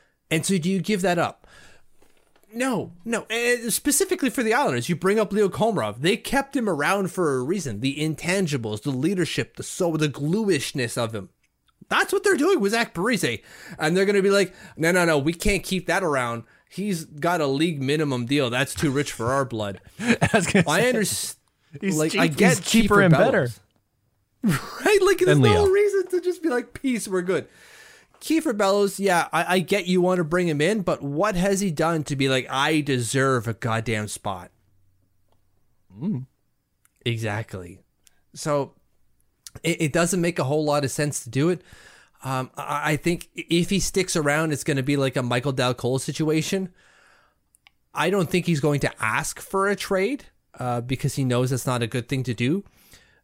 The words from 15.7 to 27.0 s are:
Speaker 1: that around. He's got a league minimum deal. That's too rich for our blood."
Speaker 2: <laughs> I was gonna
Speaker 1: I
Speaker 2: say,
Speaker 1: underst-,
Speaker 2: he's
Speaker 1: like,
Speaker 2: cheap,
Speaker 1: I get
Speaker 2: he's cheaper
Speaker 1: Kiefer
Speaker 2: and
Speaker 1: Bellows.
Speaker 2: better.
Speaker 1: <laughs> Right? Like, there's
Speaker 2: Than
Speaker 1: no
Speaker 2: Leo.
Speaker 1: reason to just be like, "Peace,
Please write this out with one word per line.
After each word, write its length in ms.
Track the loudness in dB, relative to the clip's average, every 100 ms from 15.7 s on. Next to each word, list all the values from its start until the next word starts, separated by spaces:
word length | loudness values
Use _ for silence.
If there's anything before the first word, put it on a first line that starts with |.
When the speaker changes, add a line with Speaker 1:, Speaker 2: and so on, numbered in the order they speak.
| -4 -2
Speaker 1:
that 180 | -2
around. 400 | 0 0 -2 -6 -10 _ _
He's 380 | -8 -4 -4 -6
got 340 | -4 -2 0
a 60 | 0
league 340 | 2 0 0
minimum 460 | -2 0 0 -2 0
deal. 240 | 0 0
That's 240 | 0 -2
too 160 | -2 0
rich 220 | 0 -2
for 200 | -4 -2
our 140 | 0 -2
blood." 340 | -4 -6 -8 -14
Speaker 2:
<laughs> 80 | -6
I 300 | 0 2 2
was 120 | 2 4
gonna 220 | 2 4
Speaker 1:
I 120 | 4
Speaker 2:
say, 100 | 2
Speaker 1:
underst-, 440 | 2 -2 -4 -8 -12 _ _ _ -6
Speaker 2:
he's 160 | -2 0
Speaker 1:
like, 160 | 0
Speaker 2:
cheap, 80 | 2
Speaker 1:
I 60 | 0
get 320 | 4 4 4
Speaker 2:
he's 20 |
cheaper 360 | 4 4 6 6
Speaker 1:
Kiefer 80 |
Speaker 2:
and 80 | 8
Speaker 1:
Bellows. 120 | 8
Speaker 2:
better. 240 | 6 4 0 -4 _ _ _ _ _ _ _ _
Speaker 1:
<laughs> 160 | 0 0 -4 -4
Right? 140 | 2 4
Like, 180 | 4 4
there's 200 | 4 6
Speaker 2:
Than 20 |
Speaker 1:
no 240 | 6 6
Speaker 2:
Leo. 80 | 4
Speaker 1:
reason 360 | 4 4 2 -2
to 120 | -2
just 220 | -2 -4
be 80 | -2
like, 240 | -2 -4
"Peace, 340 | -6 -4 -4